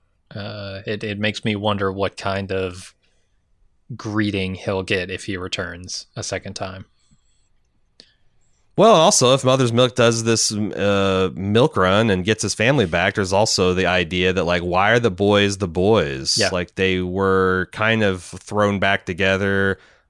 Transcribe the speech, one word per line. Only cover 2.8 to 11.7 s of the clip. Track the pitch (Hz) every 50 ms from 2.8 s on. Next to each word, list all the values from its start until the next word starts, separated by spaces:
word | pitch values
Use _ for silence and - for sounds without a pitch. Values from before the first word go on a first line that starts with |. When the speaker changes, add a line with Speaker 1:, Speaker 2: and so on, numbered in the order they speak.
| - - _ _ _ _ _ _ _ _ _ _ _ _ _ _ _ _ _ _ _ - 123
Speaker 1:
greeting | - - 110 104 107 107 104 98 95 95 92 95
he'll | - - 110 98 95 92
get | 92 107 92 90 92
if | 92 - -
he | - 98
returns | 90 90 92 - - 90 85 85 87 92 95 - - - _ -
a | 113 101
second | - 98 92 - 98 104
time. | - 101 95 92 95 107 _ _ _ _ _ _ _ _ _ _ _ _ _ _ _ _ _ _ _ _ _ _ _ - _ _ _ _ _ _ _ _ _ _ _ _ _ -
Speaker 2:
Well, | - 196 226 208
also, | 160 156 202 202 - 131 120 135
if | 135 -
Mother's | 127 131 135 127 117 113
Milk | 120 127 120 -
does | - 117 120 113 113 113
this, | 113 113 110 - -
uh, | 107 104 107 95 - - 98 101 101 98 98 98 95 95 95 90 -
milk | - 98 101 104 117 135 156